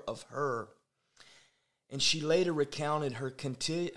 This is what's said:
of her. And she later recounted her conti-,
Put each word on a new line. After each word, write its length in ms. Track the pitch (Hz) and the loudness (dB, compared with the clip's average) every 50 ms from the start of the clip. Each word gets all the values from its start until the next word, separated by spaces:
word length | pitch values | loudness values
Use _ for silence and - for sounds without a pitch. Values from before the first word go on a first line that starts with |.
| - | -2
of 160 | - 117 123 - - | -6 -8 -8 -10 -10
her. 400 | - 135 147 139 120 113 107 - - _ _ _ _ _ _ _ _ - - - - - _ _ _ _ _ _ _ _ _ - | -4 -2 -2 -2 -2 -4 -6 -8 -14 _ _ _ _ _ _ _ _ -20 -20 -20 -20 -20 _ _ _ _ _ _ _ _ _ -8
And 120 | 139 139 | -2 2
she 200 | - - 160 160 | 2 2 2 2
later 320 | 147 156 165 180 185 175 160 | 4 4 4 6 4 4 4
recounted 600 | 151 143 143 - 147 151 156 151 156 147 135 120 | 2 0 0 0 -4 0 0 2 2 0 -2 -2
her 160 | 117 139 131 | -4 -6 -6
conti-, 600 | 127 - - 135 127 - - - 160 175 175 - - | -6 -6 -6 -6 -4 -4 -2 -2 0 0 -2 -2 -4